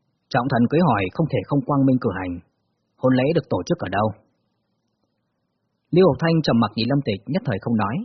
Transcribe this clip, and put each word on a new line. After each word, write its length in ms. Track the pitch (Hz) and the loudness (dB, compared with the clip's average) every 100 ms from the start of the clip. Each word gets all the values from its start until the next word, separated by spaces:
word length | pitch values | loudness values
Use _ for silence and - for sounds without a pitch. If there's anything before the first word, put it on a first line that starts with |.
| _ _ - | _ _ -4
"Trọng 180 | 123 131 | -2 0
thần 140 | 120 120 | 2 2
cưới 100 | 156 170 | 4 2
hỏi 160 | 104 92 | 2 0
không 140 | - 160 | -2 -2
thể 80 | - - | -2 -2
không 140 | 143 - | -2 0
quang 200 | 139 135 | 2 2
minh 120 | 127 | 2
cử 100 | 117 92 | 0 -4
hành, 180 | 90 87 - _ _ _ _ - | -6 -10 -14 _ _ _ _ -2
hôn 160 | 127 | 0
lễ 100 | 131 139 | 2 2
được 120 | 170 - | 0 -2
tổ 120 | 98 - | -6 -4
chức 120 | 175 | -6
ở 100 | 92 | -4
đâu?" 200 | 98 110 - _ _ _ _ _ _ _ _ _ _ _ _ _ _ _ _ - | -2 -2 -4 _ _ _ _ _ _ _ _ _ _ _ _ _ _ _ _ 0
Lưu 180 | 165 185 | 4 4
Học 80 | 127 | 2
Thanh 220 | 165 165 | 0 0
trầm 140 | 147 117 | 2 2
mặc 120 | 107 | 0
nhìn 140 | - 117 | -2 -2
Lâm 120 | 143 | -2
Tịch, 160 | 135 95 - | -2 -6 -6
nhất 160 | 185 | -6
thời 140 | - 95 | -4 -6
không 160 | 123 110 | -4 -2
nói. 200 | 101 156 | -2 -6